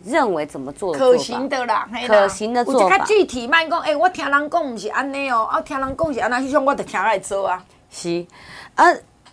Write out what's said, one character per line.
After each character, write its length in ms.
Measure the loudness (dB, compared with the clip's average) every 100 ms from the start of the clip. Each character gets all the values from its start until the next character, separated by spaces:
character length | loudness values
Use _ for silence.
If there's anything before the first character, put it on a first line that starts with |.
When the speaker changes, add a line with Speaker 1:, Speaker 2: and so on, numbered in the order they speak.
Speaker 1:
认 300 | -4 0 0
为 120 | 0 -4
怎 140 | -8
么 120 | -12
做 220 | -8 -4
的 40 | 2
做 140 | 4
法。 60 | 4
Speaker 2:
可 0 |
行 280 | 2 -6 -4
的 160 | -4 -2
啦， 220 | -2 -4
嘿 140 | -6 4
啦。 0 |
Speaker 1:
可 200 | 4 4
行 260 | 0 -4
的 100 | -2
做 100 | 2
法。 60 | 4
Speaker 2:
有 80 | 4
一 100 | 4
较 80 | 4
具 200 | 4 2
体， 200 | -2 0
莫 60 | 0 2
讲， 120 | -2
欸， 140 | -2 2
我 120 | 0
听 180 | 0 0
人 220 | 0 0
讲 160 | -2 -4
毋 120 | -6
是 100 | -6
安 260 | -4 -4
尼 160 | -4 -2
哦， 140 | -2 0
啊， 100 | -4
听 160 | -4 -6
人 200 | -4 -4
讲 160 | -2
是 60 | -2
安 100 | -2
尼， 160 | -2 0
迄 40 |
种 120 | 0 2
我 80 |
着 100 | 0
听 160 | -2 -2
来 200 | 0 0
做 260 | -2 -4 -2
啊。 160 | -4 -8 _ _
Speaker 1:
是， 340 | -10 -4 -4 -6 -16 -20 -20 -6 4
啊， 100 | 4 4 -4 _ _